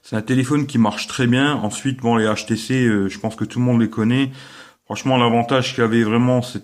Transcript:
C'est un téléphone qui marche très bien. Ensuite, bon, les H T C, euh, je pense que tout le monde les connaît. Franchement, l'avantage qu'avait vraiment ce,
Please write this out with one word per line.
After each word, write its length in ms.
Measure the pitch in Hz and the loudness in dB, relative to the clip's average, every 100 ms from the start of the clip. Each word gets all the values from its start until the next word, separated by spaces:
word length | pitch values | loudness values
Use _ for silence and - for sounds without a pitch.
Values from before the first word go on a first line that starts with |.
C'est 140 | - 110 | -6 -6
un 60 | |
téléphone 440 | 107 127 123 147 143 | -2 -2 0 -2 0
qui 120 | 117 | 2
marche 300 | 110 - - | 2 0 -8
très 180 | - 123 | -2 0
bien. 280 | 127 143 135 | 2 2 0
Ensuite, 440 | 101 - 135 131 | -4 -4 -6 -2
bon, 160 | 117 117 | 0 2
les 80 | |
H 220 | 110 107 - | 2 0 -2
T 100 | 110 | -4
C, 300 | - 131 123 | -2 0 2
euh, 220 | 104 98 | 2 -2
je 100 | - | -4
pense 180 | 110 - | -8 -6
que 80 | |
tout 140 | 107 120 | -6 -2
le 80 | 123 | 2
monde 160 | 117 | 2
les 80 | 110 | 2
connaît. 420 | 113 110 127 135 135 - - - _ _ | 0 0 2 -2 -6 -20 -20 -20 _ _
Franchement, 320 | 107 135 127 | -6 0 2
l'avantage 580 | 120 117 117 135 127 - | 4 2 2 0 0 0
qu'avait 260 | 113 117 | 2 2
vraiment 380 | 110 117 123 127 | 2 2 2 2
ce, 180 | 120 101 | -2 -10